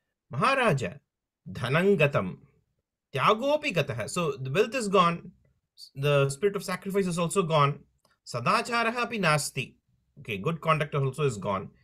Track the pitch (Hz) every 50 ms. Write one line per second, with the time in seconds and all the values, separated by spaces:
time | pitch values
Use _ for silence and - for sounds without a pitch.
0 | _ _ _ _ _ - - 127 202 254 269 269 247 220 165 131 110 87 - -
1 | _ _ _ _ _ _ _ _ _ - 92 - 120 120 135 160 180 196 202 156
2 | 156 139 139 120 98 90 - - - - _ _ _ _ _ _ _ _ _ _
3 | _ _ - 131 131 175 220 220 254 277 294 302 302 294 196 165 139 - - 117
4 | 104 - - 180 170 156 139 - 135 135 135 190 233 240 262 269 220 202 185 196
5 | 175 170 170 175 - - - _ _ _ _ _ _ _ _ - - - - 139
6 | 139 147 147 143 139 139 135 - - 202 196 196 - - 180 180 - 202 185 202
7 | 196 185 170 175 170 165 170 202 185 151 160 151 143 139 143 - - _ _ _
8 | _ _ _ _ _ - - 120 120 165 196 226 226 - 233 233 226 226 233 247
9 | 233 220 240 220 180 160 151 147 147 - - 139 113 - - _ _ _ _ _
10 | _ _ _ - 135 - 110 95 95 151 165 156 - 160 156 151 151 147 - 143
11 | 135 135 127 - 151 139 117 104 92 110 98 95 - - - _